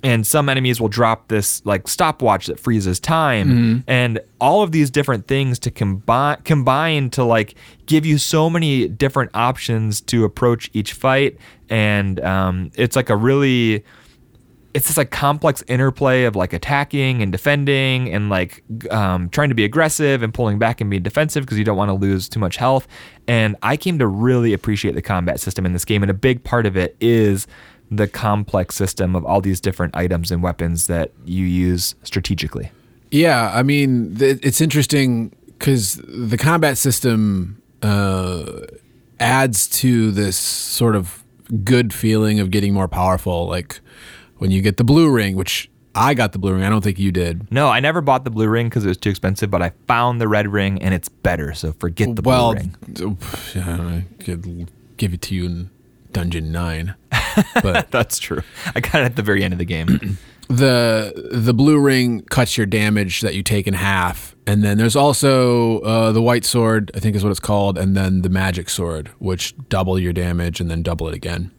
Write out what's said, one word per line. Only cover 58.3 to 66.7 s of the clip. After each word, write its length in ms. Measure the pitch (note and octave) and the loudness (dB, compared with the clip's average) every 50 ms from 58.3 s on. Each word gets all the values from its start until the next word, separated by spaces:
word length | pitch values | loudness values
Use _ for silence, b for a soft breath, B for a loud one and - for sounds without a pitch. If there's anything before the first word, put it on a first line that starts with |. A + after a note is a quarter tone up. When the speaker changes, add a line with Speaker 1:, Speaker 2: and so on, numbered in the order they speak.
| - - - B B B B F3 B | -6 -8 -8 B B B B -8 B
Speaker 1:
I 60 | - | -6
got 220 | B2+ - - D#3+ | -6 0 0 0
it 40 | C3 | 0
at 100 | A#2+ A#2 | 0 0
the 40 | C3+ | -2
very 220 | G#2 G#2 G2+ G2 F#2+ | 0 0 2 2 0
end 80 | F#2 F2+ | -2 -2
of 60 | F2 | -4
the 60 | F2+ | -4
game. 520 | E2+ F2 D#2+ D#2+ F2+ F#2+ - - G2 G2 B B | -4 -4 -4 0 0 0 0 0 -4 -8 B B
Speaker 2:
<clears throat> 40 | B B B B | B B B B
The, 640 | _ B2+ A#2+ C#3 C3+ B2 A#2+ A#2+ A#2 A2+ A2 A2 G2+ - - - - - | _ 0 2 4 4 4 4 4 2 2 0 -2 -4 -8 -12 -12 -6 -4
the 220 | B2 A2 A#2+ A#2+ | 0 2 2 4
blue 240 | A2 C3+ D3 D3+ D3 | 4 4 4 6 6
ring 420 | C#3 C#3 C3 C3 B2 B2 A#2 G#2 - - | 4 4 4 4 2 2 0 -4 -6 -2
cuts 260 | - - B2+ - - | 0 0 0 2 2
your 120 | - A2 | -2 0
damage 540 | G2 F#2 G#2+ G#2 G#2+ G#2+ G#2 G2+ F#2 F2 - | 0 0 0 2 2 2 2 0 -2 -4 -4
that 120 | A2 G#2 - | -4 -2 -2
you 80 | F#2+ | -2
take 240 | F#2 - G#2 G2+ F#2 | -2 -2 -2 -2 0
in 80 | G#2 G2 | -2 -2
half. 640 | F#2 F#2 G2 G2 F#2+ F2+ F2 F2+ - - - - _ _ | 0 0 0 2 2 0 -2 -4 -6 -14 -18 -20 _ _
And 180 | - G#2 G#2 G#2 | 0 2 2 2
then 140 | G#2 G2+ | 2 2
there's 180 | G#2 A2+ A#2 A2 | 2 2 2 4
also, 840 | D3 C#3+ D3 C#3 - - C#3 C3 C3 B2+ B2 A#2+ A#2+ A#2 A#2 A2+ G#2+ | 4 4 4 2 2 2 2 4 4 4 4 2 2 2 2 0 0
uh, 320 | - G#2+ A2+ A2+ A2+ A2 | 0 0 2 2 2 4
the 100 | A2 A2 | 4 4
white 240 | A2+ A#2+ B2 A#2+ G2 | 4 4 2 2 0
sword, 460 | - - B2 A2+ A2+ | 0 0 2 2 4